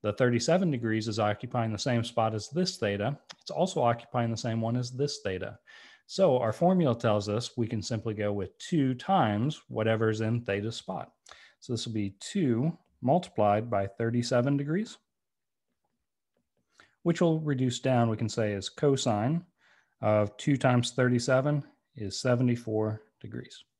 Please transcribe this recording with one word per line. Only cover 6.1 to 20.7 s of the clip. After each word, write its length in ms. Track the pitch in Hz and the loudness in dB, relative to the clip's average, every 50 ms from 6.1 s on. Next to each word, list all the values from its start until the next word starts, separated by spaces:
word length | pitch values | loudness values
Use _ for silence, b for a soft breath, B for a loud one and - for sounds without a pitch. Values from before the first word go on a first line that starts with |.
| - - 190 175 131 123 | 0 2 4 4 4 4
our 140 | 123 110 110 | 2 0 0
formula 440 | - 165 180 190 180 170 135 117 | 2 2 4 4 4 4 2 2
tells 320 | 117 - 117 107 104 101 104 | 2 2 2 2 2 0 0
us 280 | 104 110 123 - - | -2 -2 -4 -6 -4
we 100 | - 117 | -4 -4
can 160 | 104 - 110 98 | -4 -4 -6 -4
simply 320 | - 120 107 - 117 107 | -4 -6 -4 -4 -6 -6
go 180 | 101 104 104 101 | -4 -2 -2 -2
with 240 | 101 95 85 _ _ | -4 -6 -8 _ _
two 360 | - - - 160 139 131 127 | -8 -2 0 0 2 0 -2
times 680 | 123 - - 196 190 139 110 104 104 113 147 156 - - _ | -4 -2 0 2 4 4 4 2 0 0 -2 -4 -6 -12 _
whatever's 520 | 123 110 110 110 113 107 113 110 110 107 | -4 -2 0 2 2 2 2 0 0 0
in 220 | 113 107 117 120 117 | -2 -2 -2 -2 -2
theta's 340 | - 101 101 101 113 113 | -2 -4 -2 -2 -6 -8
spot. 360 | - - - 92 87 - - _ _ _ B B B B B B B | -10 -10 -10 -10 -10 -10 -12 _ _ _ B B B B B B B
So 120 | - - 123 | -8 -6 -6
this 140 | 113 - | -6 -4
will 80 | 127 110 | -4 -4
be 200 | 107 104 98 98 _ | -4 -4 -4 -6 _
two 560 | - - - 202 175 135 117 110 131 160 165 - _ _ _ _ - | -16 -6 -2 0 0 2 2 2 0 -2 -4 -6 _ _ _ _ 0
multiplied 680 | 123 143 180 180 - _ - 107 104 101 107 113 120 | 2 2 2 0 -4 _ 2 4 4 4 2 0 -2
by 160 | 113 98 98 | -2 -2 -2
thirty-seven 720 | 101 - _ 117 117 113 120 120 - 131 120 123 139 143 | -4 -4 _ -4 0 0 0 -2 2 2 2 2 2 0
degrees, 420 | 139 143 143 156 190 220 - - - _ _ _ _ _ _ _ _ _ _ _ _ _ _ _ _ _ _ _ _ _ _ _ _ _ _ _ _ _ _ _ _ _ b b b b b b b b | 0 -2 -2 -4 -4 -4 -6 -10 -20 _ _ _ _ _ _ _ _ _ _ _ _ _ _ _ _ _ _ _ _ _ _ _ _ _ _ _ _ _ _ _ _ _ b b b b b b b b
which 180 | 170 165 - | 0 2 4
will 200 | 180 170 160 156 | 4 4 4 2
reduce 400 | 156 151 143 127 131 127 120 - | 0 -2 0 0 0 0 0 0
down, 280 | - 131 131 120 117 113 | 0 2 4 4 4 4
we 80 | 110 | 2
can 120 | 107 117 107 | 0 -2 -2
say, 240 | - - 113 107 104 | 0 0 0 0 -2
as 160 | 98 95 - | -4 -6 -8
cosine 760 | _ - - 147 135 135 - 131 110 104 107 127 160 170 - _ _ b b b b b b b b b | _ 0 2 2 2 2 2 0 0 2 2 0 0 -2 -4 _ _ b b b b b b b b b
of 360 | - 107 107 107 104 104 - | 0 2 4 4 2 0 -2
two 200 | - - - 143 | -6 0 0 0
times 360 | 127 - 135 | 2 4 4